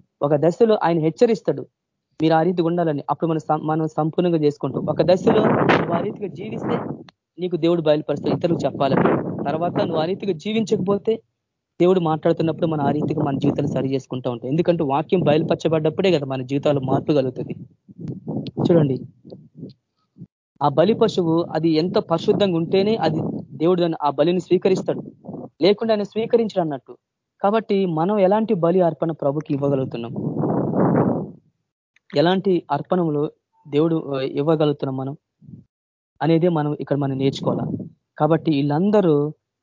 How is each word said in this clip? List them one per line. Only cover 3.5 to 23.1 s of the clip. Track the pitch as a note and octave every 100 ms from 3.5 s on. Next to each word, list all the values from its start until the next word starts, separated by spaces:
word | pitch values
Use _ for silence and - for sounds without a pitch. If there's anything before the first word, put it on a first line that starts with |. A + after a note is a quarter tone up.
| D#3
మనం | D#3 D#3 D#3
సంపూర్ణంగా | - D#3 F3+ F3 E3
చేసుకుంటాం. | D3 - C#3 - -
ఒక | -
దశలో | D#3+ F#3 - G#3+
నువ్వు | G#3+ - - - E3
ఆ | E3+
రీతిగా | G3+ G#3+ F#3+
జీవిస్తే | D3 G#3+ - - A#3 - - - _ _ -
నీకు | F3+ E3+
దేవుడు | E3 F3
బయలుపరుస్తాడు | D3+ D3+ D3 C#3+ - C#3
ఇతరులకు | E3+ D#3+ C#3
చెప్పాలని. | - C3+ - - - - - C#3+
తర్వాత | D#3+ F3
నువ్వు | F3 F#3+ D#3+
ఆ | E3
రీతిగా | G3 G3
జీవించకపోతే | D#3+ G#3 A3 G#3+ G3+ F#3 G3+ A3 A3 _ _ _ _ _ -
దేవుడు | F3 F#3
మాట్లాడుతున్నప్పుడు | D#3+ D#3 E3+ E3 D#3+ D3+ E3
మనం | D#3 C#3
ఆ |
రీతిగా | D3 D3+ D#3
మన | C#3+ C3+
జీవితాలు | C#3 C3+ C#3+
సరి | C3 C3+
చేసుకుంటూ | C3+ - B2+ B2+
ఉంటాం. | A#2+ B2+
ఎందుకంటే | D#3+ F3 E3+
వాక్యం | C#3 C#3+ D#3 F3+
బయలుపరచబడ్డప్పుడే | D3 D#3 D#3+ E3 D#3+ D#3+ D#3 D#3 F#3+
కదా | D#3 C3+
మన | C3
జీవితాలు | B2+ C#3 D3+ C#3+
మార్పు | C3 C#3 -
కలుగుతుంది. | D3 B2+ B2+ - - - _ _ - - - - -
చూడండి, | - - - E3+ C#3 B2+ - _ - - - - C3 - _ _ _ _ - _ _ _
ఆ | C#3+
బలి | C#3 F#3+
పశువు | A3+ A3 F#3+ E3 E3 -
అది | D#3+ E3
ఎంత | D#3 F#3 G#3+
పరిశుద్ధంగా | - E3 G#3+ G3 G3+ E3
ఉంటేనే | E3+ F#3+ G#3 A3+
అది | D#3+